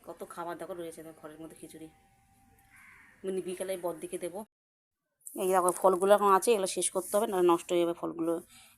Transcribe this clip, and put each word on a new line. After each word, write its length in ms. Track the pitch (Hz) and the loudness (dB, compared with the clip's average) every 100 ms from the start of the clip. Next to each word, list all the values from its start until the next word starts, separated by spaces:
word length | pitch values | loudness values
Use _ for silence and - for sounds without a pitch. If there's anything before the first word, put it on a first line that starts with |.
কত 200 | - 165 190 | -16 -16 -14
খাবার 280 | - 170 160 | -10 -10 -10
দেখো 160 | 165 | -10
রয়েছে 280 | 180 165 160 | -10 -12 -14
দেখো 180 | 160 160 | -18 -18
ঘরের 180 | 156 156 | -18 -16
মধ্যে 160 | 160 180 | -18 -16
খিচুড়ি। 280 | 165 160 156 _ _ _ _ _ _ _ _ - - - _ _ | -18 -18 -20 _ _ _ _ _ _ _ _ -20 -20 -20 _ _
মানে 160 | 190 190 | -6 -6
বিকালে 360 | 180 185 190 190 | -6 -8 -6 -6
বড়দিকে 420 | 175 160 175 180 | -6 -8 -10 -8
দেবো। 260 | 175 180 220 _ _ _ _ _ _ _ - - | -8 -10 -16 _ _ _ _ _ _ _ -14 -4
এই 80 | 185 | 2
দেখো 240 | 185 180 | 4 4
ফলগুলো 420 | 175 190 185 196 | 4 2 4 6
এখন 180 | 202 202 | 6 8
আছে, 200 | 190 214 | 4 4
এগুলো 140 | 220 190 | 2 2
শেষ 240 | - 175 | -2 -2
করতে 260 | 190 180 208 | -4 -2 -2
হবে, 100 | 220 | 0
নাহলে 220 | 190 175 | 4 4
নষ্ট 240 | 170 - | 4 2
হয়ে 80 | 175 | 0
যাবে 140 | 170 | 0
ফলগুলো। 460 | 170 165 165 165 170 - - - | -2 -6 -4 -2 -4 -6 -20 -20